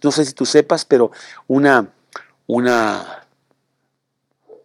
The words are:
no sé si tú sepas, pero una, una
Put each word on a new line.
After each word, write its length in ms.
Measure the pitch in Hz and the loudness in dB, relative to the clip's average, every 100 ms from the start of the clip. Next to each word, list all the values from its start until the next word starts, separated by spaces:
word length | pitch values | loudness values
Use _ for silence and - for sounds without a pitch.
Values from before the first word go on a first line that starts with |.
no 80 | 147 | -2
sé 140 | 139 143 | -2 -4
si 80 | |
tú 120 | - 127 | -4 -2
sepas, 400 | 151 151 165 - | 0 0 -2 0
pero 260 | 131 113 - - - - | 2 0 -4 -20 -14 -4
una, 440 | 135 143 131 98 _ _ - - _ - | 0 4 2 0 _ _ -20 -20 _ -6
una 840 | 120 123 120 110 98 90 - _ _ _ _ _ _ _ _ _ _ _ _ _ - | -4 0 0 -2 -6 -12 -20 _ _ _ _ _ _ _ _ _ _ _ _ _ -20